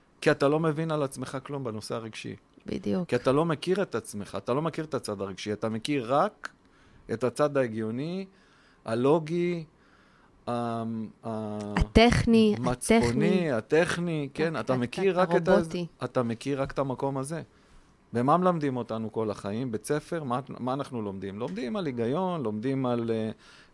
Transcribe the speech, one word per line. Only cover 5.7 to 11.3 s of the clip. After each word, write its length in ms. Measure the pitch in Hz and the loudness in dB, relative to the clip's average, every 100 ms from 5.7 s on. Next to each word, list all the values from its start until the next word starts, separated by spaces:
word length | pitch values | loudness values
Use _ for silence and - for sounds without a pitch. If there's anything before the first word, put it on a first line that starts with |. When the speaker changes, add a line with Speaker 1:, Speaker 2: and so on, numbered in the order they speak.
| 110 127 143 113 | -4 -2 -2 2
Speaker 1:
רק 340 | 143 208 - - _ _ _ - - - | 2 2 -2 -18 _ _ _ -20 -18 -8
את 120 | 110 | -2
הצד 320 | 123 - 147 139 | -2 2 0 2
ההגיוני, 720 | 123 110 110 120 156 190 190 _ _ _ _ _ | 0 -2 -4 -4 -6 -6 -10 _ _ _ _ _
הלוגי, 800 | - 120 135 165 156 175 175 175 151 _ _ _ _ _ _ _ - | -4 2 4 4 2 -2 0 -2 -8 _ _ _ _ _ _ _ -6
ה-, 340 | 120 120 117 113 113 107 - | -4 -2 -4 -4 -6 -8 -10
ה-, 340 | 117 | -8